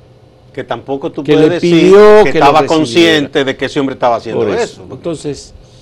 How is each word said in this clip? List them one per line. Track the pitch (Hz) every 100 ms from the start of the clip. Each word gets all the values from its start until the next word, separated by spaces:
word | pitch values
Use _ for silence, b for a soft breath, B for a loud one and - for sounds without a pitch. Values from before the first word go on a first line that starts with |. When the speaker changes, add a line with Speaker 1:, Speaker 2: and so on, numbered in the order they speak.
| _ _ _ _ _
Speaker 1:
Que | -
tampoco | 127 120 123 139 165
tú | -
Speaker 2:
Que | 143
Speaker 1:
puedes | 151 156
Speaker 2:
le |
Speaker 1:
decir | 170 170 170 175
Speaker 2:
pidió | 196 208 208
Speaker 1:
que | 202
Speaker 2:
que | 160
Speaker 1:
lo |
Speaker 2:
estaba | 143 151
Speaker 1:
recibiera. | 135
Speaker 2:
consciente | 160 139 117 165 156 139 156
de | 135 131
que |
ese | 131 151
hombre | 135
estaba | 123 127 113
haciendo | 113 110
Speaker 1:
Por | 110
eso. | 214
Speaker 2:
eso. | 220 - 90
Speaker 1:
Entonces, | - - - 147 139 - - b b